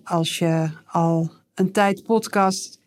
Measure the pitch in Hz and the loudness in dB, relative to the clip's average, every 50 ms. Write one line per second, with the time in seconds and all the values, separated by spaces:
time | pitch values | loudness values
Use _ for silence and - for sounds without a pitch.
0 | - - 175 165 160 160 - - 175 165 165 160 160 156 156 - - - - 170 | -8 -4 -2 -2 -2 -2 -2 -2 0 0 0 0 -2 -2 -6 -10 -10 -6 -2 0
1 | 165 165 165 165 165 160 - _ _ _ _ - 190 185 190 214 202 196 196 190 | 2 2 2 0 0 -2 -6 _ _ _ _ -2 -2 0 2 2 2 2 0 -2
2 | - - 226 220 220 - - 208 190 190 190 - - - - - _ | -2 -2 0 0 0 0 0 2 2 2 0 -2 -8 -12 -16 -18 _